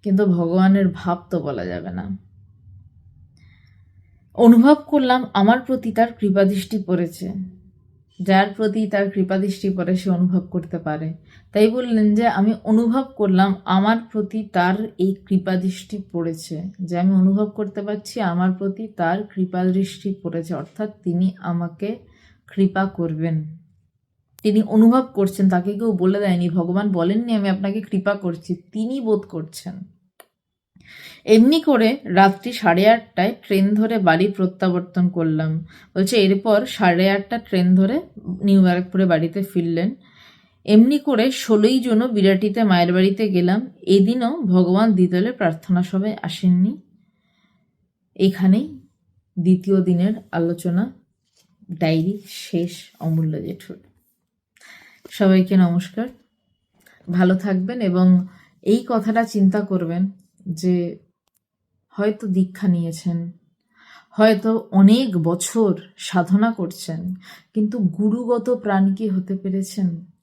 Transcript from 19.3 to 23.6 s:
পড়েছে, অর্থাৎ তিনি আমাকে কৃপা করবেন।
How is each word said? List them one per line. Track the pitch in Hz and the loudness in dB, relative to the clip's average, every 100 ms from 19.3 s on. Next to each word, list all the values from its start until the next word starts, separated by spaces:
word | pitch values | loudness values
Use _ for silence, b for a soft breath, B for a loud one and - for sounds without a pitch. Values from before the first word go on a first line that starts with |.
| 190 185 185 185 185 190 - 196 196 | -6 -4 -2 0 0 -4 -6 -10 -8
পড়েছে, | 175 170 160 | -8 -8 -8
অর্থাৎ | 156 147 - 208 - | -10 -10 -10 -10 -8
তিনি | 180 175 185 - | -6 -2 -2 -4
আমাকে | 175 170 170 - 202 226 b b b b _ | -8 -6 -6 -8 -10 -10 b b b b _
কৃপা | - 190 190 | -2 0 0
করবেন। | 196 196 170 156 165 160 156 160 | -4 -4 -6 -4 -4 -4 -6 -16